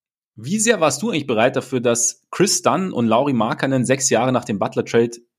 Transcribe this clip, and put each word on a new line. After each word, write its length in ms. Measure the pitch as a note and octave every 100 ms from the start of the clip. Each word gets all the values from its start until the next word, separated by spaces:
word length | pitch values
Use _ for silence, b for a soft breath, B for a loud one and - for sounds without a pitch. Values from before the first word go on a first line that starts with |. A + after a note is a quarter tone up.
| _ _ _ -
wie 180 | A2+ G#3+
sehr 180 | A3 G#3+
warst 220 | D#3 -
du 60 | A3
eigentlich 160 | D#3+ C3+
bereit 300 | A2 B2 C3
dafür, 240 | B2 C3
dass 460 | A#2+ A#2 - - _
Chris 300 | - G3+ -
Dunn 300 | B2 C#3 F#3
und 140 | - A#2
Lauri 260 | A2 C#3+
Markkanen 520 | B2 A2 C#3 C3+ C3 A#2
sechs 220 | C3+ -
Jahre 200 | A2+ B2+
nach 120 | B2+
dem 160 | - G2+
Butler-Trade 520 | A2 - A#2 A#2+ A#2 - _